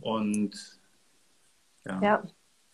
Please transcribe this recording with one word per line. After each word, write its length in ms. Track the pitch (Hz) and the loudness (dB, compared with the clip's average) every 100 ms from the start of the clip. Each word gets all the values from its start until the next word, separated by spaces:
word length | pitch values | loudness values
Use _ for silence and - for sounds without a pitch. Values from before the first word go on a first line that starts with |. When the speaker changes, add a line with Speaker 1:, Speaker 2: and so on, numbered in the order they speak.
Speaker 1:
Und, 800 | - 110 107 104 101 - - - _ _ _ _ _ _ _ _ _ _ | -2 0 2 2 0 -4 -16 -20 _ _ _ _ _ _ _ _ _ _
ja. 160 | - 190 | -8 0
Speaker 2:
Ja. 220 | 208 214 - - _ _ _ | 2 2 0 -18 _ _ _